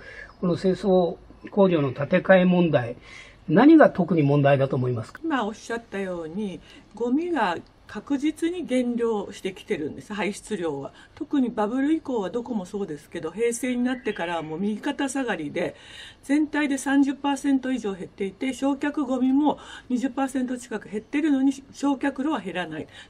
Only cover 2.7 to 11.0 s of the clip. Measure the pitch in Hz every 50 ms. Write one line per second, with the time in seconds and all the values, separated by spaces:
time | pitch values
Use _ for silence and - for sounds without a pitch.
2.7 | 143 131 120 117 - - - - - - - - - - - - 156 185 254 302
3.7 | 330 302 269 - - - 165 156 180 165 143 139 143 147 139 139 143 131 135 135
4.7 | 160 131 127 127 123 113 110 - - - 311 330 285 254 214 208 220 - - -
5.7 | 226 233 233 - - 196 196 185 180 170 165 156 165 208 220 190 175 190 - -
6.7 | - - - - - 208 233 240 254 302 339 359 339 269 214 180 - - - -
7.7 | _ _ - - - 208 - - 277 262 277 311 302 - 330 330 349 359 302 -
8.7 | 254 254 247 240 240 233 233 226 220 202 185 - 202 - - 190 190 - - -
9.7 | 208 151 156 143 - 139 - - 214 196 185 202 202 - - - 214 175 170 160
10.7 | 143 139 135 - - -